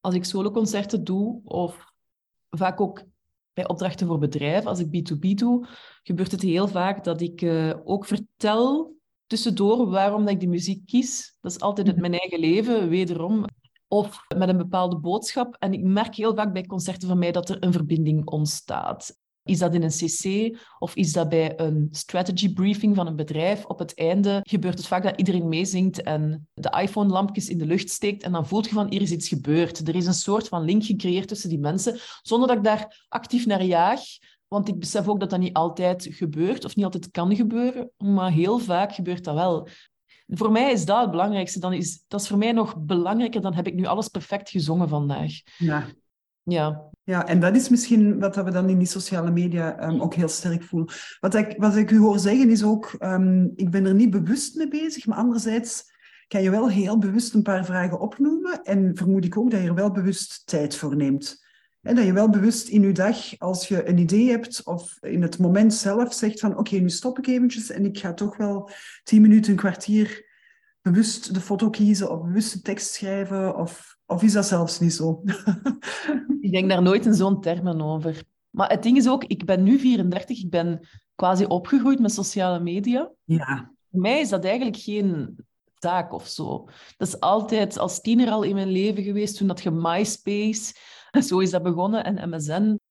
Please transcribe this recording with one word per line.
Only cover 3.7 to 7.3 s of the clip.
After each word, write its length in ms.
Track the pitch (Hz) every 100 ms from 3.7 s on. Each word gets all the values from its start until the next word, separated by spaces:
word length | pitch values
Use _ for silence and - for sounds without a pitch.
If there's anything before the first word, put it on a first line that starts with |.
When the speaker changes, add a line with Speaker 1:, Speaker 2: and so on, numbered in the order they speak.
| 170 185 - 175
Speaker 1:
voor 120 | 160
bedrijven, 500 | 147 147 143 180 226
als 100 | 185
ik 120 | 165 175
B 20 |
two 120 | 170 151
B 220 | 185 202
doe, 280 | 233 247 240 - - _
gebeurt 300 | - 170 185
het 100 | 185
heel 260 | 185 170 202
vaak 360 | 180 185 196
dat 160 | 175 165
ik, 220 | 175